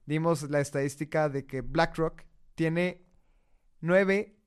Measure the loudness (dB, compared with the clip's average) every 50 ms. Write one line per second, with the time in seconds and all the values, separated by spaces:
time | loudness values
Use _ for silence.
0 | _ -4 -2 0 2 2 0 0 -2 -2 0 0 0 0 -2 -2 -2 -2 -4 -6
1 | -8 -4 -2 0 0 0 -2 -4 -8 -6 -8 -8 -6 -4 0 0 0 0 0 -2
2 | -4 -4 -4 -8 -18 -20 _ _ -20 -14 -6 -2 -2 0 0 0 0 -2 -2 -6
3 | -16 _ _ _ _ _ _ _ _ _ _ _ _ _ _ _ 0 2 4 4
4 | 6 4 2 0 0 -4 -10 _ _